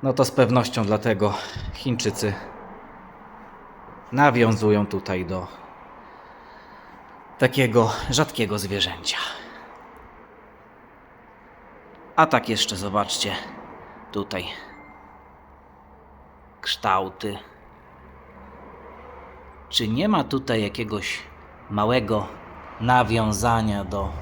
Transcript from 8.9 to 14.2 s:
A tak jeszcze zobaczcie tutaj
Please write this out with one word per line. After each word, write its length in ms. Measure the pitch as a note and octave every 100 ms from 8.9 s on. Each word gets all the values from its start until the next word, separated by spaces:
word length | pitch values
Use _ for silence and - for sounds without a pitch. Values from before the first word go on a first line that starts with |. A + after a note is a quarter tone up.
| E2+ - - - - - - - - - - - - - - - - - - - - - - - - - - - - - - - -
A 100 | D#3+
tak 220 | B2 -
jeszcze 280 | G#2+ - G2
zobaczcie 560 | G2+ G2+ G2+ - G#2 F#2+ - - - - - - -
tutaj 340 | G#2